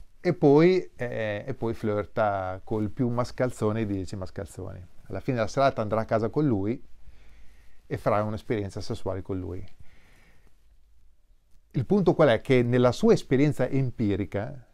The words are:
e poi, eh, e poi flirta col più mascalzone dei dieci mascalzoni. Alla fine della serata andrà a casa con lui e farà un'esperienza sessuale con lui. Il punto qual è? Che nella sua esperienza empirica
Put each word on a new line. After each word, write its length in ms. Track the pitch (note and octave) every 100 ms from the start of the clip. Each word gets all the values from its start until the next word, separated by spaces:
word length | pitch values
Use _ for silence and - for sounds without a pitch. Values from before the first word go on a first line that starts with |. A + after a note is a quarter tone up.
| - -
e 140 | F3+
poi, 560 | E3+ D3+ C#3+ E3+ F#3 - -
eh, 480 | A#2+ A#2+ G#2+ G#2 C3
e 80 |
poi 200 | C3 A2+
flirta 880 | A#2 A2 G#2 G2 - G#2+ G2 F#2 F#2
col 280 | - A2 G#2
più 180 | - B2
mascalzone 800 | A#2+ A#2+ - B2+ - G#2+ A2 G#2+
dei 100 | G2
dieci 200 | F#2 G2+
mascalzoni. 680 | F#2 - F#2+ - F#2+ F#2+ F2+ - -
Alla 140 | G2
fine 160 | - B2
della 120 | G#2
serata 320 | - C#3 B2
andrà 200 | G#2+ A2
a 40 |
casa 240 | A2 A2+ A2
con 160 | D3+
lui 360 | D3+ G#2 G2+ C3 - - - - - - - - - - -
e 100 | B2
farà 240 | C3 G#2
un'esperienza 580 | G#2+ G#2+ - A2+ G2 G#2
sessuale 420 | - A2+ G2 F#2+
con 160 | - F#2+
lui. 260 | F#2 F2+ - - - - - - - - - - - - - - - - _ _ _ - _
Il 120 | - A#2+
punto 280 | G#3 F3+
qual 140 | E3 D3+
è? 120 | A2
Che 200 | - B2+
nella 300 | A#2+ B2 B2
sua 220 | A#2 A3+
esperienza 520 | G3 - C3 D3 B2+ B2+
empirica 1000 | C3+ C3 - G#2 G2 F#2+ G2 A#2 C3+ -